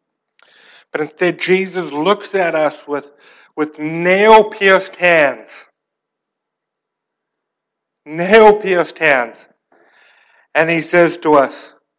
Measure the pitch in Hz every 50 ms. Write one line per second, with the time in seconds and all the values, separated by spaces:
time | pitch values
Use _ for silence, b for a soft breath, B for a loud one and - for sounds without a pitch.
0 | _ _ _ _ _ _ _ - b b b b b b b b b b - 151
1 | 151 151 - - 190 175 165 - - 165 185 190 190 190 170 180 175 151 139 147
2 | 156 190 208 202 - - - 190 180 165 160 156 156 143 147 - - 143 147 143
3 | 139 - b b b b b b b b b - 151 151 - - 151 156 165 165
4 | 170 180 185 196 208 220 220 220 208 214 - - 202 196 190 185 190 - - -
5 | 175 180 170 160 147 135 123 110 110 - - - - _ _ _ _ _ _ _
6 | _ _ _ _ _ _ _ _ _ _ _ _ _ _ _ _ _ _ _ _
7 | _ _ _ _ _ _ _ _ _ _ _ _ _ _ _ _ _ _ _ _
8 | _ 147 156 165 175 190 208 226 214 214 208 208 - 190 185 170 160 - - -
9 | 165 151 139 127 120 113 107 - - _ _ _ _ _ b b b b b b
10 | b b b b b b b b b b - 143 165 165 170 165 156 - 175 175
11 | 170 160 - - - 160 151 143 131 120 - - - - _ _ _ _ _